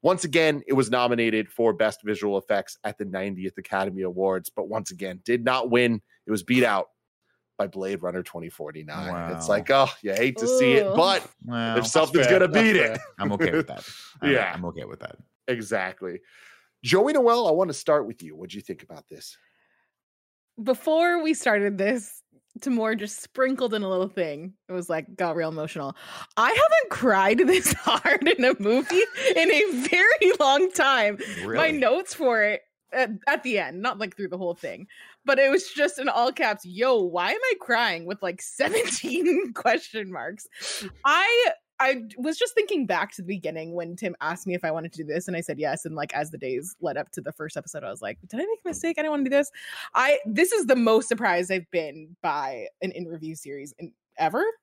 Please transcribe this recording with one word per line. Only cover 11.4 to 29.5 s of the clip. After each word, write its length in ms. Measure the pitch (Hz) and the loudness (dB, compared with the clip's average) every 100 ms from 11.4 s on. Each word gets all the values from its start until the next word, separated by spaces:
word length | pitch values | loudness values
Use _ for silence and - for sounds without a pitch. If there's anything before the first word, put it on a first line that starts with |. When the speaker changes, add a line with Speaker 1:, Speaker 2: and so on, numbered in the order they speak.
Speaker 2:
Wow. 320 | 117 117 117 113 | -8 -4 0 0
Speaker 1:
if 100 | 113 | 2
something's 400 | 160 156 170 123 | 2 4 4 6
Speaker 4:
That's 20 | |
fair. 100 | 185 | 6
Speaker 1:
gonna 140 | 180 | 6
beat 200 | 180 220 | 6 6
Speaker 4:
That's 220 | 185 147 | 4 2
Speaker 1:
it. 20 | - | -2
Speaker 4:
fair. 100 | - - | -10 -6
Speaker 2:
I'm 140 | 101 | -2
okay 200 | 101 160 | 0 2
with 140 | 160 - | 0 -2
that. 200 | - - - | -8 -14 -18
Speaker 1:
<laughs> 160 | - - | -20 -6
Speaker 2:
I'm, 80 | 143 | 0
Speaker 1:
Yeah. 200 | 131 98 | 2 0
Speaker 2:
I'm 100 | 87 87 | -4 -8
okay 180 | 80 58 | -8 -14
with 140 | - | -14
that. 160 | - - - _ - | -16 -16 -20 _ -6
Speaker 1:
Exactly. 760 | 123 104 104 92 92 95 82 _ - - - _ _ | -6 -2 -4 -4 -8 -10 -10 _ -20 -20 -20 _ _
Joey 300 | 127 175 247 | 0 2 4
Noelle, 340 | 302 240 233 214 | 4 4 4 2
I 20 | |
wanna 200 | 160 185 | 2 0
start 340 | 139 - 151 113 | -2 2 2 0
with 160 | 117 | -10
you. 140 | 80 78 | -16 -16
What'd 180 | 92 | -14
you 60 | 101 | -14
think 220 | - 87 | -12 -14
about 240 | - 80 - | -12 -20 -20
this? 280 | - - - _ _ _ _ _ _ _ _ _ _ _ - | -20 -20 -20 _ _ _ _ _ _ _ _ _ _ _ -10
Speaker 3:
Before 600 | 220 247 - 311 349 349 | -2 -2 2 2 4 2
we 120 | 311 | 0
started 440 | 302 262 208 202 202 | 0 2 2 0 0
this, 440 | 196 247 202 - _ _ _ 220 | -2 -2 -6 -20 _ _ _ -10
Timur 340 | - 240 220 | -2 0 0
just 260 | 220 208 - | -2 -6 -12
sprinkled 520 | - - 262 262 247 | -14 -2 -2 0 -2
in 80 | 214 | -2
a 60 | 196 | -2
little 200 | 185 185 | -2 -2
thing. 440 | 185 165 147 175 190 _ | -2 -4 -6 -12 -18 _
It 40 | |
was 160 | 185 175 | -10 -4
like, 280 | 160 - - | -6 -6 -4
got 200 | 175 160 | -4 -2
real 120 | 160 | -4
emotional. 480 | 160 151 170 139 - - - - - | -4 -8 -8 -10 -10 -16 -16 -8 2
I 120 | 233 | 2
haven't 420 | 453 622 640 523 | 6 6 6 2
cried 480 | - 247 196 190 240 | 0 2 4 4 4
<laughs> 80 | 349 | 6
this 260 | 370 - | 4 2
hard 540 | - - - - - 302 | 0 0 0 2 2 2
in 180 | - | 4
a 100 | 247 269 | 2 2
movie 420 | 202 247 269 349 453 - 539 | 2 2 4 2 2 2 2
in 160 | 370 330 | 4 4